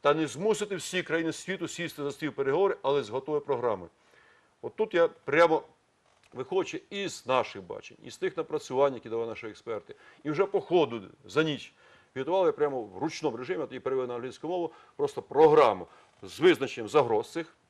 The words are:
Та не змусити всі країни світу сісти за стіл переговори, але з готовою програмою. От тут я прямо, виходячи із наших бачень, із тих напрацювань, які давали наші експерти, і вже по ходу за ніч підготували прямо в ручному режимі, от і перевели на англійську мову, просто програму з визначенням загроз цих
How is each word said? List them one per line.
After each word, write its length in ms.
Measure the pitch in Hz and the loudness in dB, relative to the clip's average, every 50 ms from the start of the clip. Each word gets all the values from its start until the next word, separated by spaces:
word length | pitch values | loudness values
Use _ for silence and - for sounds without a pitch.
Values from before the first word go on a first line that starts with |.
Та 140 | _ 143 147 | _ 4 4
не 120 | 156 160 | 4 2
змусити 500 | 143 110 139 185 214 220 214 208 202 202 | -2 -4 -4 0 0 0 0 -2 -6 -6
всі 260 | 170 - - - 185 170 | -8 -8 -6 -6 -6 -4
країни 300 | - 156 165 165 160 156 | -2 -2 -2 -2 -2 -4
світу 360 | - - - 185 185 170 143 | -6 -8 -8 -8 -6 -6 -10
сісти 340 | - - 170 156 - - 143 | -8 -8 -8 -10 -8 -6 -8
за 100 | 143 131 | -8 -6
стіл 200 | - 160 147 117 | -6 -8 -8 -4
переговори, 440 | - 139 135 135 165 196 196 - - _ | -4 -2 0 2 2 2 0 0 -2 _
але 200 | 131 143 143 123 | 0 0 0 0
з 60 | 104 | -2
готовою 320 | 107 131 139 - 151 147 | -6 -8 -4 -2 -4 -4
програмою. 500 | 143 - 139 120 117 120 107 92 87 85 _ _ _ _ _ _ _ _ _ _ _ _ _ _ - | -2 -2 -4 -2 0 -2 -2 -2 -6 -14 _ _ _ _ _ _ _ _ _ _ _ _ _ _ -14
От 140 | 123 - | -12 -4
тут 180 | - 220 214 - | -4 -4 0 4
я 140 | 175 170 165 | 4 4 4
прямо, 540 | - - _ - 135 156 170 165 160 147 - - _ _ _ _ _ _ _ _ _ _ _ _ - | 2 -6 _ 0 6 6 6 6 6 2 -2 -6 _ _ _ _ _ _ _ _ _ _ _ _ -12
виходячи 500 | 117 131 - 180 190 170 - - - - _ | -12 -10 -4 -2 -4 -2 -4 -8 -12 -12 _
із 360 | 202 202 196 170 - - - | -10 -8 -8 -8 -10 -12 -4
наших 360 | 117 131 127 110 - - 101 95 | 0 0 0 0 -2 -6 -14 -14
бачень, 340 | 87 - 104 - - - _ 104 | -12 -14 -14 -14 -18 -20 _ -18
із 140 | - - | -18 -12
тих 200 | - 185 190 - | -6 -6 -6 -4
напрацювань, 580 | - 156 - 151 151 - - 131 127 139 143 131 | -6 -8 -6 -6 -8 -6 -4 0 2 2 2 2
які 140 | 113 - 117 | -4 -10 -8
давали 200 | 110 117 117 117 | -6 -6 -6 -6
наші 180 | 110 - - | -8 -12 -12
експерти, 480 | 110 104 - _ 113 117 104 - - - _ - - - _ _ | -14 -16 -14 _ -8 -8 -8 -10 -14 -20 _ -20 -20 -20 _ _
і 60 | 147 | -6
вже 160 | 156 147 196 | 0 0 0
по 140 | 196 - 196 | 0 0 -2
ходу 420 | - - 165 180 156 120 117 113 95 - - _ _ | -2 2 4 4 4 2 0 -8 -10 -12 -20 _ _
за 180 | - 98 143 160 | -4 0 0 0
ніч 320 | 160 147 120 - - _ _ _ - - _ _ _ _ | 0 0 -6 -8 -14 _ _ _ -20 -20 _ _ _ _
підготували 400 | 131 131 139 175 196 185 160 143 | -8 -4 -2 0 2 2 2 2
прямо 300 | - 151 147 139 127 110 | 2 0 0 0 -4 -8
в 160 | 104 92 90 | -8 -8 -6
ручному 380 | 123 160 151 - 151 151 113 | -6 -6 -6 -2 -4 -4 -4
режимі, 260 | 117 127 131 185 180 147 | -4 -8 -6 -6 -6 -6
от 100 | 120 123 | -8 -8
і 80 | 127 | -8
перевели 280 | - 139 135 131 127 123 | -6 -2 -2 -2 -2 -4
на 60 | 123 | -6
англійську 340 | 120 117 127 117 - - 156 | -8 -8 -10 -12 -10 -8 -6
мову, 240 | 180 180 170 160 - - - _ _ | -6 -4 -6 -6 -8 -12 -20 _ _
просто 260 | _ 143 139 - - 117 | _ -4 -4 -4 -8 -12
програму 640 | _ - 139 156 156 151 156 143 117 104 92 87 - - - _ _ _ _ - | _ 6 8 8 10 10 10 8 8 6 2 -6 -14 -16 -20 _ _ _ _ -18
з 180 | 95 - - | -18 -8 4
визначенням 480 | 147 185 165 117 135 120 - - 113 104 | 4 4 6 6 0 -6 -6 -8 -10 2
загроз 440 | 104 151 135 117 113 107 120 - - | 2 2 4 4 2 0 0 -2 -8
цих 240 | 170 160 - _ _ _ | -10 -10 -10 _ _ _